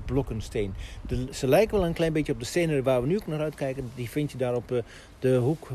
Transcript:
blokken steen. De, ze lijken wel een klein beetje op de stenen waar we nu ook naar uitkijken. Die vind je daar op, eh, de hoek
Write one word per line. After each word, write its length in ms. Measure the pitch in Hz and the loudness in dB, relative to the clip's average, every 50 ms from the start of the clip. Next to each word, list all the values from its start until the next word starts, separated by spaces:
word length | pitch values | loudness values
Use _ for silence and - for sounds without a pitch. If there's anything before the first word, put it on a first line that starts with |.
| - | 0
blokken 360 | 131 127 139 127 - 117 107 | -2 0 0 0 -2 -4 -6
steen. 320 | - - - 113 101 95 95 - - - - - | -6 -4 -4 -4 -4 -4 -4 -8 -10 -12 -12 -12
De, 260 | - - - 120 127 131 | -8 -4 -4 -4 -4 -4
ze 160 | - - - | -6 -2 2
lijken 300 | 131 139 185 220 214 226 | 4 6 6 6 4 2
wel 80 | 202 180 | 2 2
een 60 | 170 165 | 2 2
klein 200 | - 165 165 156 | 0 0 2 2
beetje 200 | 156 143 - 135 | 0 0 0 -2
op 60 | 113 | -4
de 60 | 123 | -4
stenen 380 | - - 175 170 160 151 135 123 | -2 0 0 2 2 2 2 4
waar 180 | 131 131 123 | 4 4 4
we 60 | 120 | 2
nu 80 | 143 185 | 2 0
ook 120 | 214 - | 0 -2
naar 120 | 180 156 151 | -2 -4 -2
uitkijken. 520 | 151 156 147 - 147 135 131 135 127 117 117 | -2 -4 -4 -4 -4 -4 -4 -6 -8 -8 -8
Die 140 | 127 120 113 | -8 -8 -4
vind 220 | - 151 147 139 | -2 -2 -2 -2
je 60 | - | -2
daar 180 | 123 127 123 123 | -2 -2 0 0
op, 160 | 120 110 - | -2 -2 -2
eh, 60 | 127 120 110 - - - - - - - | -2 -2 -2 -4 -10 -20 -20 -20 -6 0
de 160 | - 127 131 | 2 4 4
hoek 320 | 127 120 139 160 156 - - | 6 4 2 0 0 -4 -10